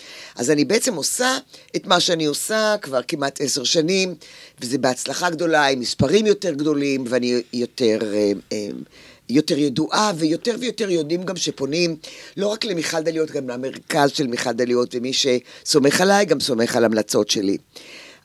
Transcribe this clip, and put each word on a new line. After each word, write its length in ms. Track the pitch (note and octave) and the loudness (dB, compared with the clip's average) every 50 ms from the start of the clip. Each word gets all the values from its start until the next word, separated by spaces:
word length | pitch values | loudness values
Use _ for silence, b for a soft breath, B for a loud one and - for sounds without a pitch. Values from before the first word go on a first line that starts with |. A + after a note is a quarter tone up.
| B B B B B B B | B B B B B B B
אז 160 | B A#2+ B2+ | B 0 2
אני 140 | D#3 D3 C#3+ | 2 2 2
בעצם 300 | B2+ F#3+ A#3 - C4 - | 2 2 0 0 0 -2
עושה 420 | - C3 - - - B3 B3+ B3+ C4+ - B B B B B B | -2 -2 -4 -2 -2 -2 -2 -2 -4 -6 B B B B B B
את 120 | E3+ - - | -6 0 2
מה 120 | F#3+ F3 | 2 2
שאני 260 | - - F3 E3 D#3 | 2 2 0 0 0
עושה 500 | D3 C#3+ - - - G#3 A3 A3 G#3+ G#3+ G#3 | 0 -2 -2 -4 -2 -2 0 0 0 0 -2
כבר 200 | - C#3+ C3+ B2+ B2 - | -2 -4 -4 -2 -2 -2
כמעט 340 | - D3 C#3 C#3 - - | -4 -4 -4 -4 -4 -4
עשר 220 | D3+ C3 - C#3+ B2 | -4 -2 -2 -2 -2
שנים, 520 | A#2+ - F3 D3+ E3 F#3+ F#3+ F#3 F3+ F3 - B B B B B B B B | 0 0 0 2 2 2 0 0 -2 -4 -8 B B B B B B B B
וזה 160 | C3+ A#2+ B2+ C#3 | -8 -4 -2 0
בהצלחה 520 | B2 C3 B2+ - - - C#3 - F3 F3+ | 0 0 -2 -2 -4 -8 -6 -2 -2 -2
גדולה, 360 | E3+ D3 F3 E3 D#3+ D3+ D3 C#3 | -2 0 0 2 4 4 4 4
עם 120 | C#3 B2+ | 2 0
מספרים 460 | A#2+ - - - - C3+ D#3+ G#3+ A3 | -2 -4 -2 0 2 4 4 4 4
יותר 280 | G#3+ G3 G3+ - F3+ D3+ | 4 2 2 0 -4 -2
גדולים, 500 | C#3 D3 D#3 D3+ C#3+ C#3+ C#3+ C3+ C3+ C3 A2+ | 0 0 0 0 0 0 0 0 -2 -2 0
ואני 320 | B2 B2 A#2+ B2 B2 B2 - - - | 0 0 0 2 0 0 -2 -2 -4
יותר... 460 | B2 A#2+ A#2+ _ - C3 A2 G#2+ G#2+ A2+ G#2+ G2+ | -4 -4 -4 _ 2 2 2 4 2 0 0 0
אה, 180 | G#2 G#2 G2+ G2+ G2 - - G#2+ | 2 2 2 2 0 -4 -8 -8
אה, 140 | A2 G#2 G2+ C2+ B1 C2 - B B B B B B B B | -6 -6 -8 -10 -10 -12 -16 B B B B B B B B
יותר 280 | A#2 D3 D3+ - E3+ C#3 | 2 2 2 2 0 0
ידועה, 540 | D3+ C#3+ B2 C3 D#3+ - - F#3 G#3+ G#3+ F#3+ | 0 0 0 -2 -2 0 0 0 2 0 0
ויותר 400 | D#3 E3 D#3 E3 E3 - A#3+ A3+ A3+ | 0 0 0 0 0 -2 -2 -4 -2
ויותר 300 | B3 A#3+ - - A3 G3 | -4 -6 -4 -4 -2 -2
יודעים 340 | F3+ E3+ D3+ D3 E3 F3 F#3 | 0 -2 -2 -2 -4 -4 -4
גם 120 | F3 F#3+ | -6 -6
שפונים, 600 | E3+ - D#3 C#3 - C#3 C3+ D3 E3+ F3 E3+ E3 D3+ B B B B B B B B | -4 -4 -4 -4 -4 -4 -2 0 0 0 0 -2 -4 B B B B B B B B
לא 100 | G3 G#3 | -2 -2
רק 180 | G#3 G#3+ - | -2 -4 -4
למיכל 360 | A#3 F#3 E3 D3 - D#3+ E3 | -4 -4 -4 -4 -2 -2 -4
דליות, 300 | D#3 E3+ D#3+ D#3+ D#3+ D#3 | -2 -2 -2 -2 -4 -4
גם 180 | D3+ C#3+ C3+ B2+ | -4 -6 -8 -8
למרכז 640 | A#2+ B2 B2+ C3+ - - - - - D#3+ C#3+ C#3+ | -8 -8 -8 -8 -10 -10 -8 -4 0 2 2 2
של 160 | - - D3 B2 | 2 0 -2 -2
מיכל 240 | A#2+ A#2+ - B2+ | -2 -2 -2 -2
דליות, 440 | A#2+ A#2 B2 B2 B2 A#2+ B2 A#2+ - | -2 0 0 2 2 0 0 0 -2
ומי 160 | B2 A#2 C3 C3 | -6 -4 -2 -2
שסומך 880 | - - C#3 B2 B2 - - - - - - - D3+ C3 C#3+ C#3 - | 0 2 2 2 0 -2 -6 -18 -10 -4 0 2 4 4 4 4 4
עליי, 240 | F3+ F#3+ G3+ G3+ G#3 | 4 4 4 4 4
גם 140 | F3 D#3+ C#3 | 2 2 0
סומך 360 | - - B2+ A2 A#2 A2+ B2+ | 0 0 0 0 0 0 2
על 100 | B2 A#2 | 2 2
המלצות 440 | A2 A2 G#2+ G#2 - - A#2+ G#2+ - | 4 4 2 0 2 2 2 2 2
שלי. 280 | - A#2+ G2 G2 G2 - - _ B B B B B B B B B B B | 0 0 0 0 -2 -2 -4 _ B B B B B B B B B B B